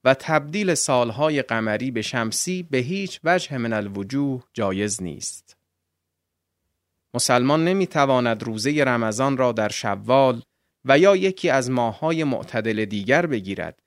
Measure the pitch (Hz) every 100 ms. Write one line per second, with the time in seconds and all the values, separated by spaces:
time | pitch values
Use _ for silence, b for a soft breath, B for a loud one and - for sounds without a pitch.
0 | 127 135 - 156 147 185 190 156 - 131
1 | 120 110 156 147 127 117 110 107 131 117
2 | 107 123 113 - - 185 175 135 123 190
3 | 196 - 156 180 - 135 117 110 101 101
4 | 98 135 139 127 _ - 101 95 104 101
5 | 90 71 - - _ _ _ _ _ _
6 | _ _ _ _ _ _ _ _ _ _
7 | _ 120 - 123 131 156 165 196 180 156
8 | 139 127 120 110 117 110 123 151 131 120
9 | 113 107 135 131 127 113 107 - 110 101
10 | 107 131 135 117 - _ _ _ 127 143
11 | 190 190 190 185 175 135 123 127 117 107
12 | 160 165 151 123 - 117 110 110 107 104
13 | 98 147 170 120 95 95 80 -